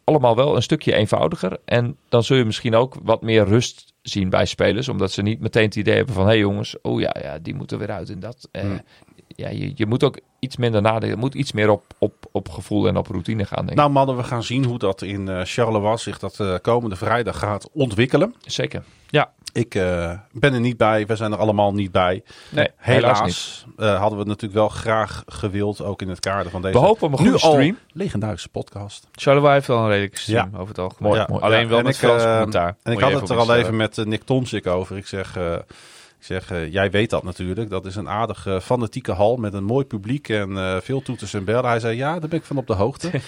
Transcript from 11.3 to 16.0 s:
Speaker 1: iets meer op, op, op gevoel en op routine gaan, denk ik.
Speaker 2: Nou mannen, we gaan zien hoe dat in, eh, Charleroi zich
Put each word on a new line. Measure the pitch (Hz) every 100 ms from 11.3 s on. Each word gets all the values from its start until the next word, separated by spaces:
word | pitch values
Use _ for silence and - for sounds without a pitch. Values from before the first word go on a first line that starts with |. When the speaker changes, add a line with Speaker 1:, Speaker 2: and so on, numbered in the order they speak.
| 131
Speaker 1:
iets | 139
meer | 107 107
op, | 104 - -
op, | 107 - -
op | 104 -
gevoel | - - 104 98
en | 92
op | 87
routine | 92 92 110 98
gaan, | -
denk | -
ik. | -
Speaker 2:
Nou | 147
mannen, | 139 135 123
we |
gaan | 113 120
zien | 107 123 127
hoe | 120
dat | 101 -
in, | 95 101 95
eh, | 92
Charleroi | 90 - 113 110 101
zich | 113